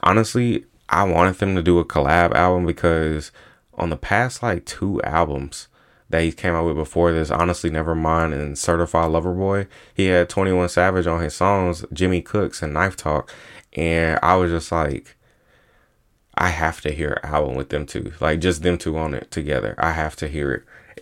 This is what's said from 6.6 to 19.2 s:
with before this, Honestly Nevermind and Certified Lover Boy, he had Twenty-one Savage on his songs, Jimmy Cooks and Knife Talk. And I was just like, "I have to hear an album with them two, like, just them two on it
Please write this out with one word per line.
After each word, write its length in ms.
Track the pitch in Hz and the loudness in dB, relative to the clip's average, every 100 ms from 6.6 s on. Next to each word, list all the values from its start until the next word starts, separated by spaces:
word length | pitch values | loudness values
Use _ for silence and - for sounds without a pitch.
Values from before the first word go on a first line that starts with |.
| 82 | 0
with 100 | 76 | -2
before 340 | 78 85 85 | -2 2 2
this, 200 | 80 76 | 2 0
Honestly 400 | - 85 85 85 | 0 0 0 -2
Nevermind 640 | 78 82 82 80 82 80 | -2 -2 0 0 2 0
and 240 | 71 76 71 | -2 -4 -4
Certified 520 | - 85 85 82 82 | 0 0 2 0 2
Lover 220 | 80 90 | 0 -2
Boy, 340 | 90 95 98 98 - - | -2 0 -2 -4 -12 -10
he 140 | - 95 | -2 2
had 200 | 90 87 | 4 2
Twenty-one 400 | - 95 90 87 | 0 2 2 2
Savage 380 | - 92 92 85 | 2 2 2 0
on 160 | 85 | 0
his 100 | 78 | -2
songs, 480 | - 92 101 90 82 - | 0 2 2 0 -2 -6
Jimmy 300 | 82 92 90 | -2 0 0
Cooks 420 | - 104 92 - | 0 -2 -2 -4
and 120 | 78 | -4
Knife 220 | 76 95 - | 0 -2 -2
Talk. 360 | 78 76 - - - - - | -2 -2 -4 -14 -20 -20 -12
And 460 | - 82 82 82 78 | -4 0 2 2 2
I 140 | 85 92 | 4 4
was 140 | 87 | 4
just 200 | 82 - | 0 -2
like, 460 | 85 73 67 - _ _ _ _ _ _ _ _ _ _ _ _ | -2 -2 -4 -10 _ _ _ _ _ _ _ _ _ _ _ _
"I 160 | - 90 | -2 -2
have 320 | 80 80 - | 0 -2 -2
to 80 | 78 | -6
hear 280 | 76 76 - | -4 -4 -4
an 80 | 76 | -2
album 240 | 76 71 | -2 0
with 160 | 64 69 | -4 -4
them 160 | 73 73 | -6 -6
two, 260 | - - - | -8 -8 -4
like, 200 | 76 78 | 0 2
just 220 | 90 80 | 0 0
them 140 | 90 87 | 0 -2
two 220 | 80 78 | -2 -4
on 160 | 78 | -4
it 160 | 64 | -6